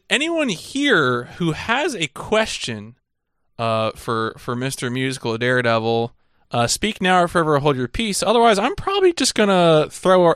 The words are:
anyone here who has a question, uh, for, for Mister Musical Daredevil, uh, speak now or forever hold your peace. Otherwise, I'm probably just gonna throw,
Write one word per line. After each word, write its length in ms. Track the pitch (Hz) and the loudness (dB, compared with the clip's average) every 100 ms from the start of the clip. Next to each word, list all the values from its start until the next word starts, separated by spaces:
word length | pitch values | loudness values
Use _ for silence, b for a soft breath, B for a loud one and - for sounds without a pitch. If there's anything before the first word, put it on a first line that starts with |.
| - | -4
anyone 380 | 214 320 330 269 | -2 -2 -2 -4
here 760 | 175 - 269 285 185 127 123 123 - | -6 -8 -4 0 2 2 -2 -6 -6
who 140 | 165 | -4
has 420 | 151 - 247 330 | -4 -4 -2 -4
a 140 | 214 160 | -4 -8
question, 880 | - - 214 220 - - 107 107 - _ _ _ _ _ - | -8 -2 -2 -2 -6 -8 -10 -14 -20 _ _ _ _ _ -6
uh, 340 | 113 110 110 | -2 -2 -2
for, 420 | - - 113 113 - | -4 -6 -4 -4 -8
for 200 | - 120 | -8 -6
Mister 340 | 131 - 123 | -6 -6 -6
Musical 480 | 127 131 127 117 113 | -4 -4 -4 -6 -2
Daredevil, 760 | 123 127 117 113 113 117 117 _ _ _ _ | 0 0 0 0 0 -2 -4 _ _ _ _
uh, 160 | 120 117 | -2 0
speak 340 | - 208 - | 0 -4 -2
now 220 | 185 185 | 2 2
or 60 | 175 | 2
forever 300 | 180 156 143 | 0 2 2
hold 160 | 151 131 | 2 0
your 120 | 123 | -2
peace. 340 | - 226 - | -4 -4 -2
Otherwise, 360 | 175 233 233 196 | 0 4 4 4
I'm 160 | 247 | 0
probably 380 | 403 - 403 370 | -2 -4 2 2
just 220 | 339 - | 2 -2
gonna 540 | - 208 185 170 156 143 | 0 2 4 6 4 2
throw, 440 | - 185 185 170 | 0 2 4 4